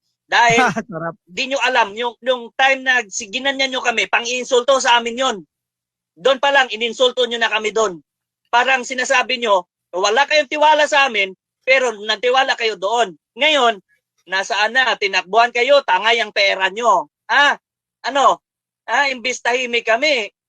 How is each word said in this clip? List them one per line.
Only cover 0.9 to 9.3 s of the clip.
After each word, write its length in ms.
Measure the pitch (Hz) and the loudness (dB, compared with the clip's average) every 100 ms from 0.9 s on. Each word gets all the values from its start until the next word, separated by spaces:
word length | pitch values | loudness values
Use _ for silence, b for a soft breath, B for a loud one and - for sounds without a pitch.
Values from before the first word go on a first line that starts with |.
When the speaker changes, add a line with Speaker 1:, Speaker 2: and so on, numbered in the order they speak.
| 165 165 - | -10 -10 -12
Speaker 1:
di 220 | _ 180 262 | _ -10 -6
nyo 100 | 277 | -2
alam, 300 | 247 254 208 | 0 0 -2
yung, 200 | 208 240 226 | -4 -8 -6
yung 320 | 233 254 233 | -4 -4 -6
time 280 | - 262 269 | 0 0 0
na 200 | 262 247 | 0 -2
si-, 240 | 208 - 214 | -4 -10 -10
ginanyan 440 | 240 269 269 269 | -6 -4 -4 -4
nyo 100 | 254 | -4
kami, 240 | 240 220 190 | -4 -2 -2
pang-iinsulto 720 | 220 233 254 247 247 247 269 | -2 -2 -6 -2 0 2 2
sa 220 | 254 240 | 2 0
amin 180 | 233 233 | 0 -4
yun. 200 | 262 208 151 _ _ _ _ _ _ | -4 -4 -10 _ _ _ _ _ _
Doon 220 | _ 254 269 | _ 0 2
pa 140 | 285 | 2
lang, 180 | 277 254 | 2 2
ininsulto 560 | 214 233 220 254 247 | -2 -4 0 0 0
nyo 140 | 240 233 | -4 -2
na 100 | 226 | -2
kami 220 | 208 214 | -2 -2
doon. 260 | 208 214 170 - _ _ _ _ | 0 -2 -4 -16 _ _ _ _
Parang 340 | 240 247 262 | 0 2 0
sinasabi 560 | 240 254 247 262 233 | -2 -6 0 0 0